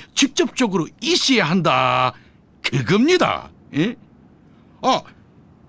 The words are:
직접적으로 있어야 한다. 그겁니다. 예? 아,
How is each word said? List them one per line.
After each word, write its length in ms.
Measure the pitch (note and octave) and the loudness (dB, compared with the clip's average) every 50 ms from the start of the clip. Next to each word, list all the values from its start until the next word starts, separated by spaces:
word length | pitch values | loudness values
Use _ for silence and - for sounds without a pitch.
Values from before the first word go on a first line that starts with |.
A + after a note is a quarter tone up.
| - - - | -4 -8 -4
직접적으로 760 | - - C4 - - F#4 A#3+ - - C4 A3+ F3+ F#3+ D#3 D3+ - _ | -2 -2 -2 0 0 -2 -2 -2 -2 -2 -2 0 -2 -4 -6 -8 _
있어야 440 | - C4 F4 E4+ - - C4+ A#3 F#3+ | -4 -2 -2 0 0 2 2 2 2
한다. 680 | D3 E3 G3 E3 D#3 C#3 B2+ B2+ B2+ B2 B2+ B2+ B2+ - - - - - _ _ _ _ _ | 2 0 0 0 2 2 2 2 2 2 2 0 -2 -2 -6 -12 -20 -20 _ _ _ _ _
그겁니다. 920 | - - - C3+ C3 G2+ F3 G#3 A#3+ D4+ F4+ F4 C4+ - G2 C#2+ A#1+ - - - - - - | -8 -6 -4 -4 -2 0 2 2 2 4 2 2 2 0 -2 -4 -8 -14 -20 -20 -20 -10 -4
예? 200 | - D#3 G#3+ A3+ - - - - - - - _ _ _ - - - - _ - - | -2 -2 -2 -4 -8 -14 -20 -20 -20 -20 -20 _ _ _ -20 -20 -20 -20 _ -16 -6
아, 200 | - B3 C4 F#3+ - - - - - - _ - - - - _ - | -2 -2 0 -2 -2 -8 -18 -20 -20 -20 _ -20 -20 -20 -20 _ -8